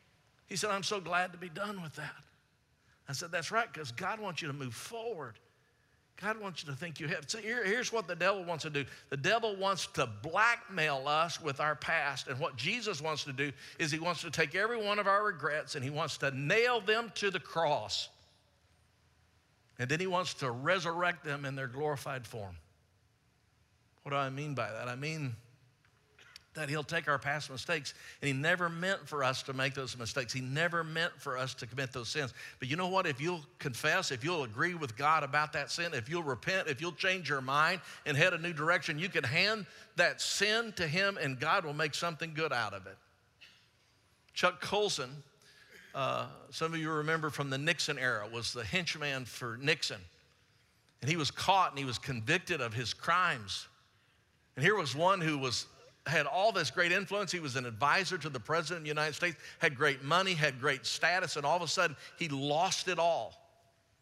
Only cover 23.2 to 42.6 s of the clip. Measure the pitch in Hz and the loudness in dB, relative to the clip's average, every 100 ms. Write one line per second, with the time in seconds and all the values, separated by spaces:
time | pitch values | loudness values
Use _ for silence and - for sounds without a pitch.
23.2 | _ _ _ _ _ _ _ _ 143 143 | _ _ _ _ _ _ _ _ -4 0
24.2 | 135 135 151 123 107 110 123 127 151 160 | 0 -4 -4 -4 -4 -4 -6 -6 -4 -4
25.2 | 135 110 - _ _ _ _ _ _ - | -4 -6 -12 _ _ _ _ _ _ -20
26.2 | - - _ 156 143 151 143 170 151 139 | -20 -20 _ -6 -4 -2 -2 -2 2 0
27.2 | 143 151 - 127 - 160 131 - - - | 0 -4 -4 -8 -2 -2 -4 -12 -16 -4
28.2 | 139 131 160 180 170 170 185 196 147 147 | -2 2 2 4 2 0 -2 -2 -2 0
29.2 | 131 127 - 131 139 139 123 120 110 139 | 2 0 -4 0 0 0 -6 -6 -4 -4
30.2 | 120 131 127 143 170 170 160 160 170 - | -4 -4 -2 0 0 0 -2 -2 -2 -4
31.2 | 139 127 131 - 120 123 131 131 113 151 | -6 -4 -4 -6 -8 -6 -4 -4 -4 -4
32.2 | 127 - - - 127 160 185 190 175 127 | -4 -8 -14 -8 -4 -2 2 2 2 0
33.2 | 175 175 143 - 143 113 151 185 165 120 | -2 -2 -6 -8 -6 0 2 2 2 -2
34.2 | 151 175 120 117 170 175 135 104 147 160 | -2 0 -2 0 -2 0 -6 0 4 4
35.2 | 139 147 151 151 139 - 170 131 113 170 | 4 0 0 -2 -2 -2 -2 -2 -2 -2
36.2 | 147 117 170 190 156 123 170 147 190 185 | -2 -2 0 0 0 -2 -4 0 2 2
37.2 | 147 139 131 143 160 185 - - 147 143 | 0 -2 2 4 4 2 -6 -8 0 4
38.2 | 180 170 175 151 156 175 170 151 190 160 | 4 4 -2 0 2 2 2 -2 0 0
39.2 | 123 160 202 220 175 - - 170 165 131 | 2 2 2 0 -4 -14 -6 4 4 4
40.2 | - - 208 220 233 185 160 180 202 196 | -2 2 2 2 0 -2 0 2 2 2
41.2 | 143 127 156 190 156 147 160 - 170 156 | -2 0 2 2 2 -2 -2 0 -4 -4
42.2 | 165 151 156 123 | -6 -2 0 2